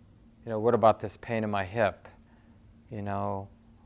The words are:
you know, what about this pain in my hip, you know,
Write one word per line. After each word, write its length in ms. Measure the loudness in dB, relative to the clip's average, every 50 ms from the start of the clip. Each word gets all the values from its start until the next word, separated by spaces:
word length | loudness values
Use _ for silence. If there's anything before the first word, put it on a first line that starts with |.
| -20 -20 -20 -20 -20 -20 -20 _ -12
you 60 | -8
know, 80 | -6 0
what 160 | 2 2 4
about 260 | 6 6 6 6 4
this 160 | -4 -10 -12
pain 260 | -14 -10 -6 -4 -2
in 80 | -2 -2
my 140 | -2 -2 -4
hip, 420 | -4 0 0 0 0 0 -4 -18 -20 -20 -20 -20 -20 -20 -20 -20 -20 -20 -20 -20 -20 -20 -20 -20 -14
you 80 | -12 -8
know, 480 | -6 -4 -4 -4 -4 -4 -4 -6 -10 -12 -20 -20 -20 -20 -20 -20 -20